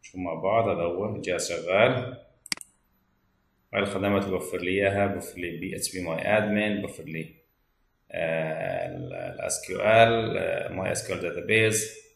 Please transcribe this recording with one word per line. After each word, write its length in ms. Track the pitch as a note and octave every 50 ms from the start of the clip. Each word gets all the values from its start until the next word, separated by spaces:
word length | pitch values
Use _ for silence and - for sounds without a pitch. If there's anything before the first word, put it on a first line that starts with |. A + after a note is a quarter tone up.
| _
شوفوا 180 | - - F#2
مع 140 | F#2 F2 E2
بعض، 340 | E2 F2 F#2+ G#2+ A#2 A2+ G2+
هذا 140 | F2+ E2 E2+
هو 340 | E2+ F2 F2+ G#2 G#2+ G#2
الجهاز 320 | F#2 - G2 F2+ E2+ E2+ -
شغال. 760 | F2 E2 D#2+ E2+ F#2 G2+ A2+ B2+ B2+ A2+ - - - - - _ _ _ _ - - - - - _ _ _ _ _ _ _ _ _ _ _ _ _ _ _ _ _ _ _ _ -
هاي 80 | G#2 G2+
الخدمات 420 | G2 G2+ G2 G2 G2+ G2+ G2 G2
اللي 140 | G2 F#2 F2+
بوفر 200 | - - - F2+
لي 120 | F2 F2+
إياها، 360 | F#2+ G2 G2 G2 G2 G2+ G2+
بوفر 320 | G2 G2 F2 - - - F2+
لي 180 | F2 E2+ E2
بي 200 | D#2+ E2 F#2+ F#2+
اتش 160 | F#2+ - - -
بي 100 | F#2 F2+
ماي 360 | E2+ D#2+ E2 - - G#2 G#2+
أدمن، 440 | G2+ G#2 G#2 G#2 G#2+ G#2+ G#2 G2+ G2
بوفر 200 | - - - -
لي، 320 | D#2+ D#2+ D#2+ D#2 - - _ _ _ _ _ _ _ _ _ _ _ _ _ _ _
آه، 760 | - - E2 D#2+ E2 E2 D#2+ D#2 D#2+ D#2+ F2 G1+ G1+ G1+ G1+
ال، 280 | G1+ G1+ G1+ G1+ G1+ G1+
ال 260 | - - G1+ G1+ -
اس 260 | - - - - -
كيو 140 | - F#2 F#2+
ال، 580 | G2 G#2 A2 A2+ A2+ A2+ A#2 A2+ - E2+ - F#2
آه، 300 | F2+ F2 F2+ F2 F2 -
ماي 240 | F2+ F#2 F#2 F#2 F2+
اس 140 | - -
كيو 100 | - F#2
ال 60 | F2 F2
داتابيز 760 | E2+ E2 F2+ - - G#2+ A2 A2 A2 - - - - - - - - _